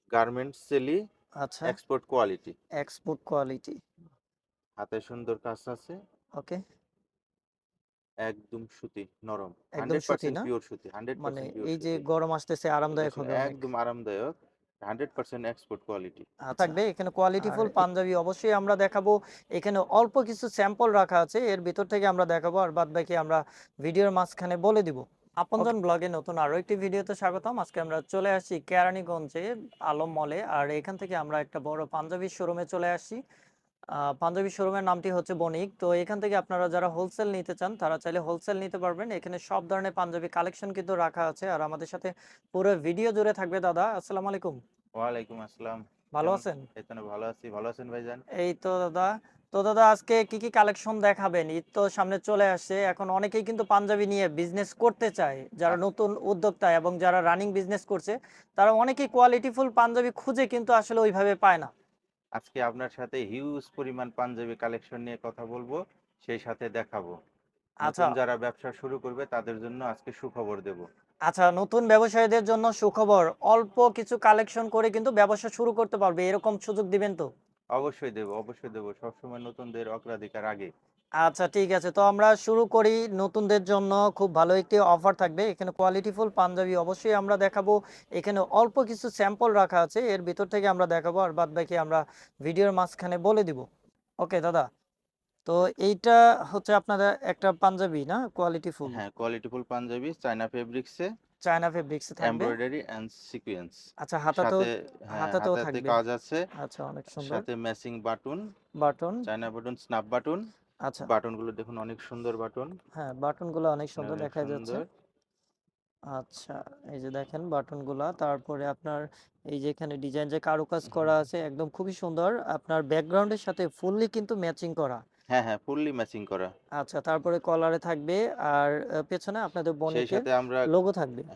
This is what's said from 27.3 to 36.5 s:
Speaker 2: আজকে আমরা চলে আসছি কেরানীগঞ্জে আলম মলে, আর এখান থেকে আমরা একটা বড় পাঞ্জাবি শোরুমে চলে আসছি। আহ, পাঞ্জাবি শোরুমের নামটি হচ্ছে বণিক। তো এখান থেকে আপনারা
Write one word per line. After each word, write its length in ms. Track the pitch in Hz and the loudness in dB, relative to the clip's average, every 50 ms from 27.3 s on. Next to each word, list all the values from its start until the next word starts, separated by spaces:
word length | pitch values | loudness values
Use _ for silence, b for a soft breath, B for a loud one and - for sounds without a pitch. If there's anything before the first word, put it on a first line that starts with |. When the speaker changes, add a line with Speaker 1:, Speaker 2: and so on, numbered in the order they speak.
| 180 185 160 220 247 233 | -2 -2 -4 -6 -6 -6
Speaker 2:
আজকে 220 | 175 - - 175 | -8 -6 -6 -6
আমরা 200 | 165 160 156 160 | -6 -4 -4 -6
চলে 280 | 147 - - 190 190 202 | -6 -4 -4 -2 0 0
আসছি 280 | 190 190 185 - 185 156 | 0 0 -2 -6 -8 -8
কেরানীগঞ্জে 960 | - - 185 180 180 185 185 190 180 170 170 165 156 147 - 165 180 220 240 220 - - - - | -4 0 2 4 4 4 2 -2 -6 -6 -6 -6 -8 -8 -8 -8 -6 -6 -8 -10 -12 -16 -14 -6
আলম 320 | - 156 151 151 160 165 | -4 -2 -2 -2 -4 -4
মলে, 320 | 160 156 151 147 151 185 220 | -4 -4 -4 -4 -4 -6 -4
আর 260 | - 156 143 143 143 | -4 -2 -2 -2 -2
এখান 280 | 151 151 143 196 190 | -2 -4 -6 -8 -10
থেকে 180 | 185 196 180 185 | -10 -10 -8 -6
আমরা 260 | 165 151 147 151 151 | -6 -4 -4 -4 -4
একটা 180 | 147 143 - 160 | -4 -4 -8 -10
বড় 260 | 131 151 151 156 156 | -8 -8 -6 -8 -8
পাঞ্জাবি 440 | - - 156 156 160 180 180 185 185 | -6 -6 -8 -6 -6 -8 -8 -8 -8
শোরুমে 360 | - - 180 170 175 175 175 | -8 -6 -6 -4 -4 -6 -6
চলে 240 | - - 180 175 175 | -6 -4 -2 -2 -2
আসছি। 320 | 175 170 - - 220 247 277 b b b b b b b b b _ _ - | -2 -2 -6 -10 -14 -14 -14 b b b b b b b b b _ _ -14
আহ, 260 | - - 147 143 143 139 | -10 -6 -4 -4 -4 -2
পাঞ্জাবি 360 | 135 170 170 175 190 196 196 | -2 -2 -2 0 -2 -2 -4
শোরুমের 340 | 180 - 196 190 196 196 190 | -2 -2 -2 0 0 0 0
নামটি 280 | 185 180 175 170 190 | 0 0 0 -2 -2
হচ্ছে 220 | 180 175 165 - 185 | -2 -2 -2 -2 -2
বণিক। 460 | 156 170 165 160 165 190 196 - - | -2 -2 -2 -2 -4 -6 -8 -6 -2
তো 140 | 185 175 175 | 0 2 2
এখান 280 | 175 175 185 214 202 | 2 0 -2 -4 -4
থেকে 140 | 202 208 202 | -2 0 0
আপনারা 340 | 190 180 - | 0 0 0